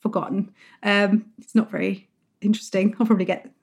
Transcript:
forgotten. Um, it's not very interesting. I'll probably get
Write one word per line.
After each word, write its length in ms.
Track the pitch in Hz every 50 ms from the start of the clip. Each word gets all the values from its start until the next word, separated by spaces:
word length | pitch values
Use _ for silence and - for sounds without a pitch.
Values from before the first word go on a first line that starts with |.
forgotten. 520 | _ 214 220 185 165 - - 190 196 - _ _ - - - _ -
Um, 440 | 202 202 202 202 202 196 214 214 - _ -
it's 160 | - _ -
not 160 | 226 220 -
very 380 | - 151 170 190 196 190 - _ _ _ _ _ _ _
interesting. 560 | - 208 214 214 - - - 196 190 214 220 -
I'll 80 | 240
probably 200 | 220 226 190 185
get 260 | 175 185 - - - _ _